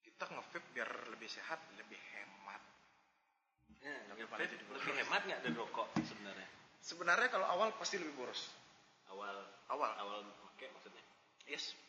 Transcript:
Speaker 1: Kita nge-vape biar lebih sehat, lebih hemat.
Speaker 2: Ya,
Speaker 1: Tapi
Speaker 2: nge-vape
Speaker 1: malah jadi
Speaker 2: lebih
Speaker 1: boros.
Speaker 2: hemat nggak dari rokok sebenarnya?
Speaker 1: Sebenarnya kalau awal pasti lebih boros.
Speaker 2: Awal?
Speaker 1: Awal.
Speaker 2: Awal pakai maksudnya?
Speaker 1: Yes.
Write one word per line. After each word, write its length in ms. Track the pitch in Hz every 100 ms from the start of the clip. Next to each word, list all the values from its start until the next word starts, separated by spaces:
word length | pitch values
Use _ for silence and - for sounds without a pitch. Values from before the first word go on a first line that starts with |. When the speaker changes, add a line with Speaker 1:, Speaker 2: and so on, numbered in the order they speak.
Speaker 1:
Kita 240 | - - 170
nge-vape 400 | 147 113 175 - 127
biar 140 | 113 120 117
lebih 180 | 110 110
sehat, 240 | - 98 160 - 101
lebih 160 | 107 113
hemat. 680 | - 107 98 98 98 104 - - - _ _ _ _ _ _ _ _ 107
Speaker 2:
Ya, 160 | 135 135 104
Speaker 1:
Tapi 160 | 104 110
Speaker 2:
nge-vape 0 |
Speaker 1:
malah 160 | 110
jadi 160 | - 117
Speaker 2:
lebih 80 | - 135
Speaker 1:
boros. 240 | 143 143
Speaker 2:
hemat 220 | 120 185
nggak 160 | 196 147
dari 160 | - 117
rokok 320 | 110 - 110 -
sebenarnya? 440 | 104 107 101 92 95 - - -
Speaker 1:
Sebenarnya 480 | - 170 170 180 247
kalau 160 | 226 190
awal 240 | 180 220 214
pasti 160 | 175 196
lebih 160 | 160 143
boros. 320 | 120 104 - - - - - - -
Speaker 2:
Awal? 280 | 95 101 98 98 - -
Speaker 1:
Awal. 180 | 131 131 107
Speaker 2:
Awal 140 | 101 104 101 - -
pakai 160 | - 131 -
maksudnya? 280 | 104 95 - - - _ -
Speaker 1:
Yes. 240 | 143 - -